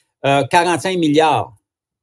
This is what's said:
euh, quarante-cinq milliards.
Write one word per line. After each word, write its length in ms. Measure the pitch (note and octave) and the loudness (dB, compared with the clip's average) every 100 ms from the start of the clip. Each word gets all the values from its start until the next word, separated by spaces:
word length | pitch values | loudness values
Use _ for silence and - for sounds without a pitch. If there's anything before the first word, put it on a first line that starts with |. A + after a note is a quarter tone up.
| _ _ C#3 | _ _ -2
euh, 180 | C#3 | -2
quarante-cinq 540 | C3 F3+ F3 D#3+ F#3+ F3+ | 0 0 0 -2 -4 -2
milliards. 560 | D#3 D3 D#3 B2+ D2+ - _ _ _ _ | 0 2 2 0 -4 -14 _ _ _ _